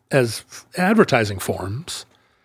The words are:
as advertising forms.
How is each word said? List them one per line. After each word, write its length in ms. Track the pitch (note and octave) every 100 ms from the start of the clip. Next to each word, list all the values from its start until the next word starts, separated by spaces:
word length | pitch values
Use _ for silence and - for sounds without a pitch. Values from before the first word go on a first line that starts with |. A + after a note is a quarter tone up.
| -
as 320 | C#3+ A#2+ A2 - - - -
advertising 640 | F#3 A3 F#3+ B2 G#2 G2
forms. 680 | - F#2+ - A2 E3+ - - _ _ _